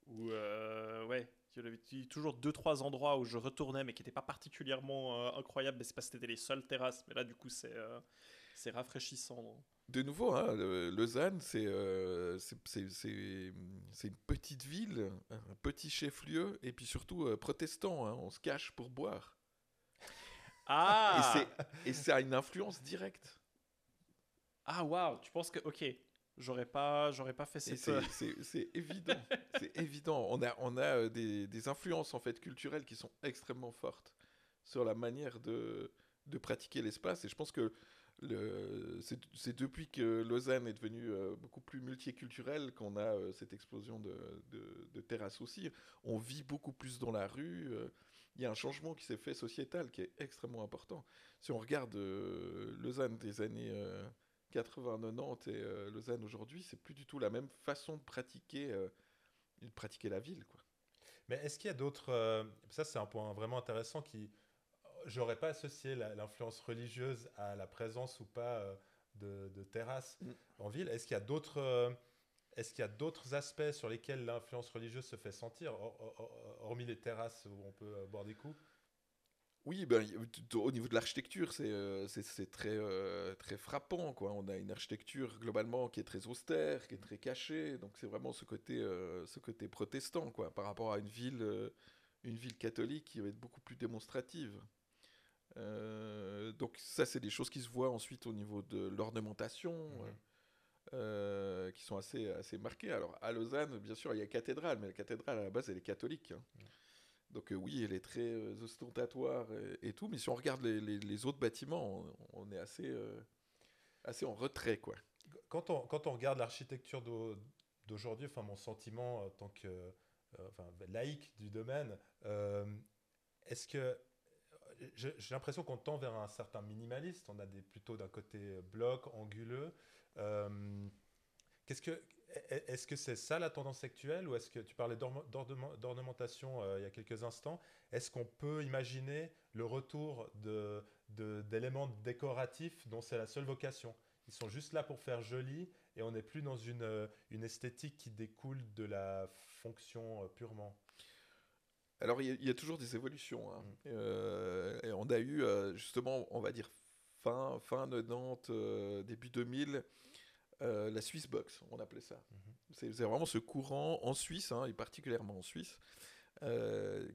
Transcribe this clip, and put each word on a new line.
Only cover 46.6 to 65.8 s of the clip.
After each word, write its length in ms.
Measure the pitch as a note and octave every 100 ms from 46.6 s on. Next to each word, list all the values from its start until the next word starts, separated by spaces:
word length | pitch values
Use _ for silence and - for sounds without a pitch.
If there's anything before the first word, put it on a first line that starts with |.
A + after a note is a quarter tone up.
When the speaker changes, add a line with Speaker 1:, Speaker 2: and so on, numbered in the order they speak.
| D3+
Speaker 2:
plus 260 | C3 B2+ B2
dans 140 | A#2+
la 140 | G#2+ G2
rue. 460 | B2+ D#3+ F3 D3
Euh, 160 | A2+ A#2+ - - - - -
il 60 |
y 20 |
a 60 | B2
un 40 |
changement 400 | A2 C3+ C#3+ D#3
qui 120 | D#3 -
s'est 100 | A2
fait 180 | -
sociétal 560 | C3 A2+ - C3 F3 C#3
qui 120 | -
est 100 | F2+ -
extrêmement 440 | C#3+ - B2+ A#2
important. 440 | G#2 - - - - - - -
Si 120 | -
on 60 | A#2+
regarde, 360 | A2+ D3 B2
euh, 840 | G2+ G2 G2 F#2+ F2+ F2+ F2+ G#2+ -
Lausanne 360 | A#2 B2+ B2+ A2+
des 220 | G#2+ G#2
années, 300 | G#2+ G#2+ A2+
euh, 360 | G#2 G2 F#2+ G2+ A#2 _ _ _
quatre-vingts, 480 | C#3+ C#3+ - B2 A2
quatre-vingt-dix 520 | A2+ A#2 C#3 A#2+ -
et, 40 |
euh, 360 | G#2+ G#2+ G#2 G2+
Lausanne 340 | G#2+ A#2 A#2+
aujourd'hui, 380 | G#2 G#2+ A#2 E3
c'est 180 | F3+ -
plus 140 | -
du 100 | C#3+ C#3
tout 120 | C#3+
la 120 | G#2+
même 180 | A#2 C#3 -
façon 340 | - C#3+ - D3+
de 40 |
pratiquer, 720 | - - B2+ - - C#3+ C#3+
euh, 160 | G2 F#2 - _ _ _ _ _ _
de 60 | A#2+
pratiquer 400 | - A2 - A2+
la 120 | G2
ville, 240 | C3 F#3 -
quoi. 140 | - - _ _ _ - - -
Speaker 3:
Mais 80 | C3
est-ce 220 | D3 -
qu'il 100 | G#3
y 20 |
a 40 |
d'autres, 340 | C#3 C#3 C#3 -
euh, 340 | B2 A2 A2 A2 G2+ -
ça, 140 | -
c'est 140 | A#2+ A#2+
un 80 | G#2
point 260 | A2+ G#2+
vraiment 240 | G#2 A2+ B2+
intéressant 440 | A#2+ A2+ A#2 D3+
qui, 280 | C#3+ A2 G#2 - _ _ _ _ - -
j'aurais 340 | - A2+ A#2 A2+
pas 100 | D#3+
associé 460 | D3+ D3 -